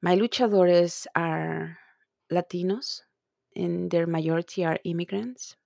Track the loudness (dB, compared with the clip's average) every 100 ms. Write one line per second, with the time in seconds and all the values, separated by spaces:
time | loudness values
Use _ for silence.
0 | 4 2 2 2 2 6 6 6 4 0
1 | -8 -4 -2 -2 -4 -6 -8 -12 _ _
2 | _ _ _ -4 -2 -4 -2 -4 -6 -12
3 | _ _ _ _ _ -6 -4 -2 -2 0
4 | 0 -2 0 -2 -4 -4 -2 -2 -4 -6
5 | -4 -6 -8 -10 -16 -18